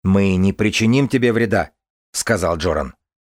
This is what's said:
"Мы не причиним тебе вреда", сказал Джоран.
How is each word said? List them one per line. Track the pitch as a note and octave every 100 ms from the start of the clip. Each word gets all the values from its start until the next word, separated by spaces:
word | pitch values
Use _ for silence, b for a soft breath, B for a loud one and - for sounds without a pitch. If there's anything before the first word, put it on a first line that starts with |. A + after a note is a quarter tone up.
"Мы | F#2 G2 G2 F#2
не | G2
причиним | - G#2 G2+ A2+ C3 C3+
тебе | C3 A#2+
вреда", | A2+ A2+ G2+ - _ _ _ _
сказал | - - G#2 F2 E2
Джоран. | F2 D#2 C2+ - _ _